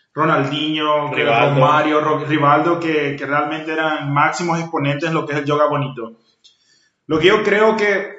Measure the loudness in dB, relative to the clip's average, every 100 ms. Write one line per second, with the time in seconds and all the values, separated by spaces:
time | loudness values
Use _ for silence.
0 | _ -2 0 0 0 -4 -4 -2 0 0
1 | 0 -2 0 2 2 4 4 4 2 2
2 | 0 -2 -2 0 4 4 2 0 0 -2
3 | -2 -6 -4 -2 -2 -6 -6 -4 -2 -2
4 | -2 2 2 0 -4 -4 -4 -4 -2 -2
5 | -2 -2 -2 -4 -2 0 2 0 -4 -8
6 | -12 -14 _ _ -20 _ _ _ _ _
7 | -4 2 4 4 2 2 4 2 0 -2
8 | -4